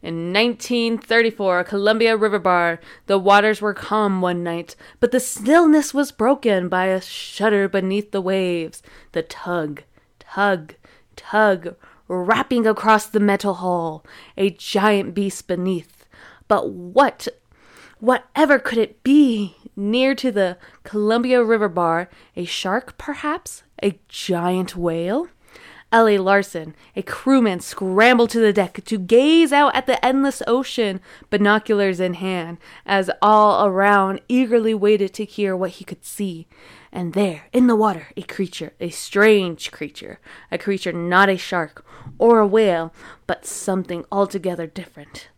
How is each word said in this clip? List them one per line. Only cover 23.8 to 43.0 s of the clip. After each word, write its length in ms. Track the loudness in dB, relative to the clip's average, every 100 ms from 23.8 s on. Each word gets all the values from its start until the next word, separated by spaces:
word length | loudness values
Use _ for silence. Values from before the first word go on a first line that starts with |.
A 160 | -6 -6 _
giant 680 | -14 -4 -2 0 -2 -4 -4
whale?" 520 | -4 -4 -4 -4 -6 _ _ -20 -20 -20 _
L 160 | 2 4
A 120 | 2
Larson, 580 | 2 2 0 -10 -14 -18 _
a 60 | -12
crewman, 600 | -10 -6 2 4 4 0
scrambled 680 | -8 -8 -2 4 4 4 2
to 120 | 2
the 120 | 2
deck 320 | 2 -2 -4
to 140 | -8 -8
gaze 560 | 4 4 6 4 4
out 200 | 4 2
at 120 | 2 -2
the 180 | 0
endless 380 | 0 0 -2 -4 -2
ocean, 540 | -2 -2 -4 -4 -4 _ -20 -6
binoculars 680 | 0 2 2 2 0 0 0
in 140 | -4
hand, 460 | -4 -6 -6 -8 -14 -18 -20
as 260 | -2 -2 -2 0
all 420 | 4 6 6 4
around 560 | 2 2 4 4 2 -4 _
eagerly 460 | 0 2 2 2
waited 400 | 0 2 2 0
to 100 | -6
hear 320 | -12 -4 -4 -2
what 140 | -6
he 160 | -8 -18
could 180 | -18
see. 420 | -16 -8 -8 -8 -16 _ -20 -20 _
And 220 | -8 -6
there, 300 | -2 -2 -4 -4
in 140 | 2 4
the 60 |
water, 340 | 4 2 0 -10 -16
a 40 |
creature, 520 | -16 -8 -8 -8 -14 _
a 120 | -12
strange 800 | -10 -6 2 4 4 2 -8 -14
creature, 500 | -12 -16 -14 -20 -20 -20 -20 -12
a 60 | -8
creature 340 | -6 -6 -4
not 380 | -6 0 2 2
a 80 | 2
shark 480 | -4 -6 -6 -10 -20 -20 -20 0
or 200 | 4 4
a 80 | 4
whale, 460 | 2 2 0 -4 -12